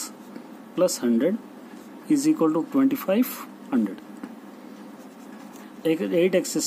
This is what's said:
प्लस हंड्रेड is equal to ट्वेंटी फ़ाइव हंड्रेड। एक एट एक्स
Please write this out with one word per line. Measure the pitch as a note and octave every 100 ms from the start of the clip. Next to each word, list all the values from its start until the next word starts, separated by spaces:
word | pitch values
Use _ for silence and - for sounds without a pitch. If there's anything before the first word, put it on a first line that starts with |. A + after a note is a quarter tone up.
| - - - - - - - -
प्लस | - -
हंड्रेड | A#2+ A2+ D3+ G#3+ - - - - - - -
is | D3+ D3
equal | D#3 D#3+ D#3+
to | C#3+
ट्वेंटी | C3+ C3+ C3+
फ़ाइव | - G3+ B3+ - - - -
हंड्रेड। | B3 - - - - - - - - - - - - - - - - - - - - D#3+
एक | D#3+
एट | G3 F3+ F3+ F3+
एक्स | - D#3